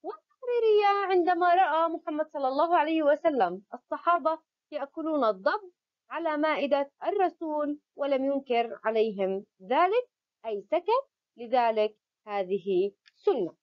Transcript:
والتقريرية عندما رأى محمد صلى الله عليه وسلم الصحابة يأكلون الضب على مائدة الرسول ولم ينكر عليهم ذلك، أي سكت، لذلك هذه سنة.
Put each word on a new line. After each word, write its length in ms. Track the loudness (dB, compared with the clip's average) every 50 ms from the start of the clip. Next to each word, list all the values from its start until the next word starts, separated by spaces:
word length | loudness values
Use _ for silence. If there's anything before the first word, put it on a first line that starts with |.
| -12
والتقريرية 1040 | -12 -14 -14 _ _ _ _ -6 -2 0 2 4 4 4 6 4 4 2 2 0 2
عندما 460 | 2 2 2 2 2 2 4 4 4
رأى 340 | 4 4 4 2 0 0 0
محمد 380 | -2 -4 _ -8 -4 -4 -6 -6 _
صلى 160 | -4 -4 -2
الله 280 | 0 0 0 2 2
عليه 260 | 2 2 2 0 2 2
وسلم 600 | 2 2 2 2 0 2 2 0 0 0 -8 _ _ -20
الصحابة 640 | -20 _ _ -10 -4 0 2 2 2 2 -2 -2 -4 _ _ _ _ _ _
يأكلون 540 | -10 -10 -10 -8 _ -8 -6 -2 -2 0 0
الضب 480 | 0 0 0 -2 -2 -2 -2 -8 -12 _ _ _ _ _ _ _ _
على 260 | -10 -6 -4 -4 -2
مائدة 540 | 0 0 0 0 -2 0 0 0 0 -2 -4 _ _ -6
الرسول 720 | -4 0 0 0 -2 -2 _ -8 -6 -4 -4 -4 -4 -6 -10 _ _ _
ولم 280 | -8 -4 -2 -2 0 0
ينكر 560 | -2 -2 -4 -4 _ -2 -2 0 -2 -6 -6 -4
عليهم 600 | -2 0 0 0 0 0 -4 -2 -2 -2 -6 -8 _ _ _ -6
ذلك، 460 | -2 0 2 2 2 2 -2 -2 _ _ _ _ _ _ _ _
أي 160 | -8 -8 -8 -6
سكت، 460 | _ -4 -4 0 0 0 0 -2 _ _ _ _ _ _
لذلك 600 | -16 -8 -2 0 2 2 2 2 2 0 0 -2 _ _ _ _ _ _
هذه 680 | -8 -4 -4 -4 -2 -4 -4 -2 0 0 0 0 0 _ _ _ -20 _
سنة. 380 | _ _ 0 0 0 -2 -6 -8 _